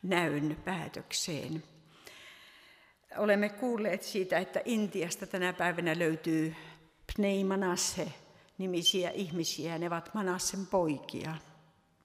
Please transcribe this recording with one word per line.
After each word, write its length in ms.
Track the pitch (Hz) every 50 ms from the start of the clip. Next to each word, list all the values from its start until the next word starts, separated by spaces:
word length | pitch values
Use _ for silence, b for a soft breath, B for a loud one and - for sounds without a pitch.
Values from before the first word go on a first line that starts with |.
näyn 540 | - 180 185 175 175 160 147 147 147 156 151 - -
päätökseen. 960 | 175 190 170 156 - - - - - - - - - 160 139 - 156 156 160 - - - - B B B B B B B B B B B B B B B B B B B B B B B B _ _ -
Olemme 320 | - 208 208 202 202 208 208
kuulleet 540 | 208 - 254 247 240 220 214 208 175 -
siitä, 360 | - - - 185 185 185 180 165
että 220 | 185 180 - - -
Intiasta 640 | - 240 220 214 190 - 196 156 170 165 - 196
tänä 260 | 185 - 190 180 180
päivänä 460 | 175 180 185 175 170 170 170 170 160 170
löytyy 560 | 175 160 160 156 - 165 160 160 156 160 160 B B B B B B B _ _ - - -
Pnei 280 | - 202 202 196 196 196
Manasse-nimisiä 1700 | 190 196 196 196 185 175 175 - - - 185 160 - - - - - - - - - _ - 185 185 180 170 170 - - 190 175 175
ihmisiä. 680 | - - 196 165 151 175 165 - - - 147 165 165 160
Ne 80 | 170
ovat 280 | 175 175 170 175 - -
Manassen 520 | 220 202 185 180 185 - - - 196 196
poikia. 680 | 185 - 190 175 160 147 131 - - - - - 151 165 156 - - - - - - _ _ _ _ _ _